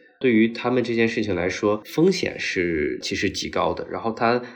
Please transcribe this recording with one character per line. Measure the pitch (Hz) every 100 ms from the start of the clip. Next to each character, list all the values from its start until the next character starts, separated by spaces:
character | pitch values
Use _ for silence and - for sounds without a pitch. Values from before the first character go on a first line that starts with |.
| - -
对 | 131
于 | 110 113
他 | 117 120
们 | 127
这 | 117 117
件 | 113
事 | 113
情 | 104 87
来 | 87
说， | - 104 107 -
风 | - 180
险 | 180 - -
是 | - 95 87 80 69 -
其 | - 90
实 | 98
极 | - 78
高 | 90 90 87
的， | -
然 | 92
后 | 113
它 | 110 117 123 123